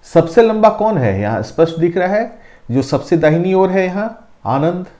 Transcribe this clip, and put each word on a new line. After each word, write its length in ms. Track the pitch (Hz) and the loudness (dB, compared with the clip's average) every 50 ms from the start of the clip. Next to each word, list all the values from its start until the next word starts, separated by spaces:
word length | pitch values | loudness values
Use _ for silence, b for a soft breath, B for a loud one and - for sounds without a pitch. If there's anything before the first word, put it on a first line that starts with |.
सबसे 400 | _ - - 170 151 - - 240 | _ 2 2 2 2 4 2 2
लंबा 260 | 226 220 214 214 208 - | 4 4 2 2 2 2
कौन 300 | - - 208 220 214 156 | 2 2 -2 -2 0 0
है? 220 | 127 104 95 95 | 0 0 0 -2
यहां 220 | 104 104 113 98 | -2 -2 -2 -4
स्पष्ट 340 | 117 - - - 165 165 165 | -6 -6 0 0 0 0 0
दिख 200 | 160 165 175 170 | -2 -2 0 0
रहा 180 | 185 180 185 202 | 0 -2 0 0
है, 240 | 214 240 240 b b b b b b b - | -2 -2 -4 b b b b b b b -4
जो 120 | 117 135 | -2 -2
सबसे 340 | 131 - 147 135 - - 180 | -2 0 -4 -4 0 0 0
दाहिनी 380 | 160 160 151 156 170 180 190 185 | 2 2 2 2 2 0 0 2
ओर 160 | 185 190 180 | 2 2 2
है 140 | 185 196 185 | 0 0 -2
यहां, 240 | 180 180 202 214 226 220 - - _ - _ - | -2 -4 -6 -6 -8 -10 -14 -20 _ -20 _ -6
आनंद। 420 | - 123 139 151 170 180 180 185 - - | -4 -2 0 0 -2 -2 -4 -8 -12 -16